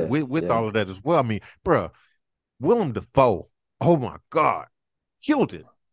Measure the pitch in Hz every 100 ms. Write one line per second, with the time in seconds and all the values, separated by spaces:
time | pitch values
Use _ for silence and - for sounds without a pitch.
0 | 82 147 131 156 87 113 110 110 95 95
1 | 143 165 120 104 - - 190 135 82 _
2 | _ _ _ _ _ - 139 240 165 104
3 | - - 127 87 - _ _ - 151 165
4 | 107 78 - 156 143 87 - _ _ _
5 | _ _ - 294 170 87 - _ _